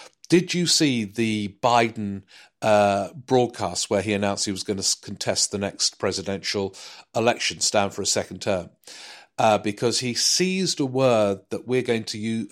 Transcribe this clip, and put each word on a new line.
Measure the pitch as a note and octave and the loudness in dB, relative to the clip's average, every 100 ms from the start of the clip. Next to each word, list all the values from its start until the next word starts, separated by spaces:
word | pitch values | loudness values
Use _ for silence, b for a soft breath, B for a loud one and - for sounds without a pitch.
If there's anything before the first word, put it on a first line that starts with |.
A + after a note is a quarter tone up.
| B _ - | B _ 2
Did | F3 F3+ | 2 2
you | F3+ E3+ | -2 2
see | - D3+ A#2+ G2+ | 2 2 2 -2
the | A2 A2+ G#2+ G#2 - | -2 0 0 -4 -2
Biden, | A#2+ A#2+ A#2 A2+ G2+ G2 - B B - | 2 4 2 -2 -8 -8 -12 B B -4
uh, | A2 G#2 G2+ G2+ F#2+ C3+ | 4 6 6 2 -2 -8
broadcast | - B2+ A#2 - F#2+ F2 - | 2 2 2 -2 -4 -4 0
where | G#2 | 0
he | G#2+ | 0
announced | G2+ G2+ G2 G#2+ | 0 0 -2 -4
he | |
was | F#2 | -4
gonna | - G2 | -4 -2
s-, | F#2 | -2
contest | - - G2 - F#2+ - | -4 -6 -6 -4 -2 -2
the | G2+ | -2
next | G2 - - - | -4 -2 -4 -2
presidential | G2+ F#2 F#2+ G2 - G#2 G2 B B B B B2 | -4 -2 -6 -6 -4 -4 -4 B B B B 0
election, | A2+ - - E2 | 0 0 -4 -2
stand | - G#2+ G2 | 0 0 0
for | - | -2
a | F#2+ | -2
second | A2 - F#2 | -2 -4 -8
term? | A2+ F#2+ F2 _ B B B B B - | -2 -2 -4 _ B B B B B 2
Uh, | A2+ G#2 | 4 4
because | G#2+ G#2 A#2+ - | 0 -2 -2 0
he | B2 | -4
seized | A2+ - - F#3 F#3+ F3+ - | -2 0 2 0 0 -2 -2
a | C3+ | -2
word | C3 C3 A2+ G2+ G2 - | 2 4 4 2 0 -6
that | G#2+ A#2 | -10 -2
we're | B2+ | -2
going | B2 A2+ | 0 -2
to | G#2+ A2 | -2 -6
u-, | A2 A2+ G#2 | -4 -4 -6